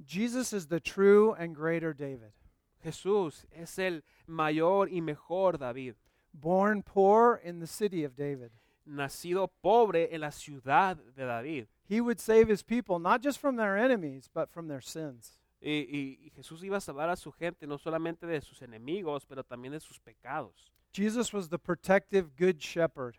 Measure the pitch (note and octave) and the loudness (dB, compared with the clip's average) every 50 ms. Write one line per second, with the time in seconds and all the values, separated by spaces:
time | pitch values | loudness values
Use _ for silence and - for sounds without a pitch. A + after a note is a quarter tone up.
0 | D3+ C3+ D#3 F#3 A3+ A#3+ A#3 B3+ B3 - A3 G3+ E3 C#3 E3+ D#3+ - - - F#3+ | -16 -8 -4 -2 -2 -2 -2 -4 -4 -4 -6 -6 -4 -4 -4 -4 -4 -4 0 4
1 | G3 G3+ G3+ G#3 G#3+ A3 G#3+ D#3+ E3+ E3+ D#3+ C#3+ D#3 D#3+ E3 E3+ D#3+ D#3+ D3+ C3+ | 8 8 10 10 8 6 4 0 -4 -10 -8 -4 -2 -2 -2 -2 -2 -4 -6 -6
2 | D3 C#3 C3+ A#2+ A2 G#2+ - _ _ _ _ _ _ _ _ _ - D#3+ D3+ - | -8 -10 -10 -12 -16 -20 -20 _ _ _ _ _ _ _ _ _ -12 -12 -12 -6
3 | - F3+ G#3 G#3 F#3 D3+ - - - - - D#3 E3+ E3 - - F#3+ F#3 F3 D#3 | -2 0 2 2 0 -2 -4 -10 -18 -20 -20 -18 -16 -12 -8 -4 -4 -4 -4 -6
4 | - _ _ _ _ - E3 E3 D#3 D#3 D3+ D#3 D#3+ F3 F#3+ G3 G3 D#3+ F3 F3 | -10 _ _ _ _ -8 -4 -2 0 0 2 2 4 4 4 4 2 0 -2 -2
5 | E3 D#3 D3 - _ - E3 F#3 F#3+ F#3 E3 C#3+ C3+ B2 A#2+ C3+ C3 B2+ A2+ _ | -4 -4 -4 -8 _ -6 -2 2 2 2 2 0 -4 -8 -8 -8 -10 -12 -14 _
6 | _ _ _ _ _ _ - D#3 C3+ D#3+ F3+ F#3+ G3 G#3 G#3+ G3+ F#3 - - G3 | _ _ _ _ _ _ -18 -8 -2 0 2 4 4 4 2 0 -4 -2 2 4
7 | G3 G3 G#3 A3+ A#3 A#3+ A#3 - - E3+ F3 E3+ E3 D#3+ - - G#3+ G#3 F#3+ E3+ | 6 8 8 8 8 6 4 2 -2 -10 -12 -10 -12 -12 -4 -2 -2 -2 0 -2
8 | D3 C#3 B2 C#3 C#3+ C#3+ C#3+ C3 B2 A#2 A2 _ _ _ _ _ _ D3+ C#3+ C#3+ | -4 -4 -4 -6 -6 -6 -6 -8 -10 -16 -20 _ _ _ _ _ _ -12 -8 -8
9 | C#3 C3+ - - - F3 F3 F#3+ F#3+ F3+ _ _ - F3+ G#3+ A#3+ A#3 G3+ E3+ E3 | -6 -6 -8 -8 -6 -2 -2 0 0 -2 _ _ 2 4 6 6 6 6 4 2
10 | E3 D#3+ E3 D#3+ D3+ D3 - - - D3+ C#3+ C3+ A#2 C3 C#3+ E3 F#3+ F#3+ F#3 D#3 | 0 0 -2 -6 -8 -8 -10 -12 -14 -16 -16 -10 -2 2 4 4 4 4 0 -4
11 | B2 A2 C3 C3+ C3 B2 A#2+ A#2 A#2+ D3+ E3 C#3 A2 - _ _ _ - G3 A3+ | -10 -18 -14 -8 -6 -6 -4 -4 -6 -6 -6 -8 -8 -10 _ _ _ -4 -2 0
12 | A#3+ A#3+ A#3 - - - A3 A3 A3+ A3 G#3 F#3 - - A3+ B3 - - F3+ E3+ | 0 0 -2 -2 0 4 6 6 6 6 4 0 -2 -2 -4 -2 -2 -2 -4 -2
13 | E3+ F3+ A3 B3+ A3 C#4+ B3+ - - C#4+ B3+ A#3 A3 G3+ G3 G3+ A#3 C4+ B3+ G#3+ | 0 2 2 2 2 -2 -4 -2 -2 -2 -2 0 0 0 0 2 2 2 2 0
14 | E3+ C#3+ C3 C3+ - _ - E3 D#3 - - E3+ E3+ D#3 C#3+ C3 - - - D#3+ | -2 -6 -10 -12 -16 _ -6 -6 -6 -6 -8 -10 -10 -10 -10 -10 -12 -12 -12 -10
15 | D#3 D3 B2+ A#2 A2+ - - _ _ _ _ _ - D3 D3+ D3+ C#3 - D3 C#3+ | -10 -10 -12 -14 -20 -20 -20 _ _ _ _ _ -6 -4 -4 -4 -4 -4 -6 -8
16 | C#3 C3+ C3 - D3+ D3+ - C#3 C3+ - D#3+ D#3+ F#3 G3 G3+ G3 - - C#3+ C#3 | -8 -8 -10 -14 -20 -20 -20 -20 -20 -20 -18 -14 -8 -6 -6 -6 -6 -8 -8 -4
17 | D3+ E3+ F3+ F3+ - D#3 - - E3 E3+ E3 - D#3+ D3 D3 C#3+ - E3 D#3+ D#3+ | -4 -2 -4 -4 -6 -12 -12 -8 -8 -8 -8 -8 -10 -10 -10 -8 -6 -4 -4 -4
18 | E3 E3 E3+ E3+ - E3+ E3 D3 - - - - C3 A#2+ A2 A2 A2+ C3+ E3+ G#3 | -4 -4 -6 -8 -6 -6 -4 -4 -6 -8 -16 -20 -20 -20 -18 -14 -8 -6 -6 -6
19 | F#3+ D#3+ C#3+ C#3 - - C#3 C3 B2+ - B2 A#2+ B2 C3 D3 D#3 - - - - | -4 -4 -6 -6 -8 -10 -12 -14 -12 -12 -12 -14 -12 -10 -12 -12 -12 -16 -20 -20
20 | _ - A2 _ - A#2+ C#3 D#3 C3 F#2+ - _ _ _ _ _ _ _ - F#3 | _ -20 -20 _ -12 -8 -8 -6 -8 -8 -12 _ _ _ _ _ _ _ -4 -2
21 | G3+ G#3+ G#3+ B3 A3+ - - G3+ F#3 D3+ E3+ E3+ - - E3+ - - - F#3+ G3 | -2 0 0 -2 -2 -4 -4 -6 -6 -6 -8 -6 -4 -4 -6 -2 0 2 2 2
22 | - _ G3+ G3 F3+ D3+ C3 - F3+ F#3 F3+ D3+ - - - E3+ E3 D#3 - D3 | 2 _ 0 0 0 0 -2 0 2 2 2 0 -4 -8 -2 -2 -2 -2 -2 -4
23 | B2+ A#2+ A#2 | -10 -10 -10